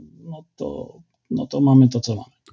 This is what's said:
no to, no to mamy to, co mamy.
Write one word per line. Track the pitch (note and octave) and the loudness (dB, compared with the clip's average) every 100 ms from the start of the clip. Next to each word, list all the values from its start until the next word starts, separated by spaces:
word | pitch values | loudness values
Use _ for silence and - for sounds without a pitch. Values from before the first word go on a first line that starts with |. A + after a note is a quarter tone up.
| - _ | -20 _
no | E3 D#3 - - | -20 -20 -20 -14
to, | - - - - _ _ - | -12 -12 -16 -20 _ _ -10
no | B2 B2+ | -10 -6
to | C#3 | 0
mamy | C#3 C3 B2+ | 4 6 4
to, | A#2+ | 2
co | - G#2+ | -6 -8
mamy. | - _ _ | -12 _ _